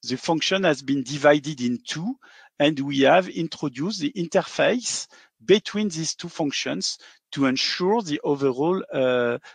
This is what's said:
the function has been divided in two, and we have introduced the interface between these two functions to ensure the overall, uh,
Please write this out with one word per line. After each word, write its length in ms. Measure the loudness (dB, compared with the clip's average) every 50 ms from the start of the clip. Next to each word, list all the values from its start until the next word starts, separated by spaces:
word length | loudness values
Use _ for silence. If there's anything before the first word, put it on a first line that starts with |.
the 160 | -6 -6 -6 -2
function 460 | 0 0 0 0 0 0 0 2 2
has 180 | 2 2 0
been 200 | -2 -2 -2 -2
divided 600 | -2 -4 -6 4 6 6 6 6 2 -4 -6 -4
in 160 | -2 -2 -2 -4 -6
two, 300 | -8 -8 -6 -4 -6 -6 -8 _ -20 -20 -20 -20 _ _ 0
and 200 | 2 2 2 0
we 220 | -4 -2 2 4
have 260 | 6 6 6 6 4
introduced 760 | 0 -4 -6 -6 -6 -6 -6 -8 -6 -6 -6 -6 -6 -4 -4
the 120 | -4 -4
interface 960 | -4 -4 -6 0 0 0 0 0 0 2 2 2 2 0 -2 -4 -6 -8 -10 -12 -18 -20 -20 _ _ _
between 460 | 2 4 4 4 4 -2 -4 -2 -2 -2
these 260 | -2 -4 -6 -6 -6
two 140 | -8 -12 -10
functions 720 | -6 -4 -4 -2 -2 -4 -4 -4 -4 -4 -4 -6 -6 -8 -14 -20 -20 _ _ _
to 160 | -2 0 0
ensure 560 | 2 2 0 -2 -2 -2 0 0 2 2 0
the 180 | 0 -2 -6 -4
overall, 640 | -2 -2 0 2 2 0 0 2 0 0 0 0 -4 -4
uh, 460 | -2 0 0 2 2 2 0 0 -2 -4 -8 -14